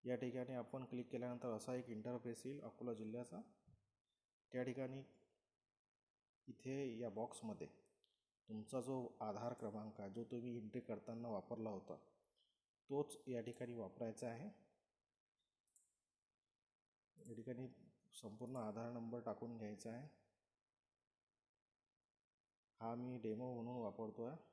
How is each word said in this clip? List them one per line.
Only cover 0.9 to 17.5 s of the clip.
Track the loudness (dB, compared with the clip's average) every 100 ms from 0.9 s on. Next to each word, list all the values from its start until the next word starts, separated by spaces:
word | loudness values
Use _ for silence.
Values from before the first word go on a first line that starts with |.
| -2 0
केल्यानंतर | 0 0 0 2
असा | 2 2
एक | 0 0
इंटरफेस | -2 0 0 0 -2 -2
येईल | -4
अकोला | -6 -2 0
जिल्ह्याचा. | 0 0 0 -2 -6 -8 -14 -20 -20 _ _ _ _ _ _ _
त्या | 2
ठिकाणी | 4 2 0 -2 -8 -16 -20 _ _ _ _ _ _ _ _ _ _ _ -10
इथे | -6 0 2 2 2
या | 0
बॉक्समध्ये | 2 0 0 -2 -2 -4 -6 -20 _ -20 _ _ _ -6
तुमचा | -6 0 0
जो | 4 2 2 0
आधार | 0 2 2
क्रमांक | 2 0 0 -4 -4
आहे, | -4
जो | -2
तुम्ही | 0 0 0 -2
एंट्री | 0 -2
करताना | 0 -2 0 -2 2
वापरला | 0 2 0 2
होता, | 0 -2 -8 -8 _ _ _ -20 _ _ _ 2
तोच | 4 4 0 0
या | 2
ठिकाणी | 2 0 0
वापरायचा | 0 -2 0 0 2 0
आहे. | 0 -4 -8 -20 _ _ _ _ _ _ _ _ _ -20 -18 -20 _ _ _ _ _ _ _ _ _ _ _ _ -16 -8
या |
ठिकाणी | -4 -2